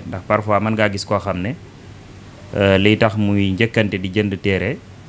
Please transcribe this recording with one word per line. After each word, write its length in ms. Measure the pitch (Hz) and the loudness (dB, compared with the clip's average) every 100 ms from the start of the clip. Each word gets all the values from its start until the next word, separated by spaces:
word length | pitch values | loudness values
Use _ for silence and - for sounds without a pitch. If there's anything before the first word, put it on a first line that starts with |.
| - | -6
Ndax 160 | 87 95 | -10 0
parfois 340 | 107 101 101 | 0 2 0
mën 120 | 107 | 2
ngaa 180 | 110 107 | 0 0
gis 120 | 98 | 0
koo 140 | - 104 | -2 -2
xam 220 | 98 90 | -2 -4
ne, 140 | 95 151 - - - - - - - - - | -4 -8 -14 -20 -20 -20 -20 -20 -20 -20 -8
euh, 240 | - 98 95 | 0 4 4
liy 180 | 101 107 | 4 4
tax 180 | 113 104 | 2 2
muy 360 | 104 101 98 | 0 2 0
njëkkante 460 | 95 117 117 107 98 | 0 0 0 0 -2
di 80 | 95 | -2
jënd 300 | 95 104 95 | -2 0 -2
téere 380 | 101 95 90 175 - - | 0 0 0 -6 -10 -20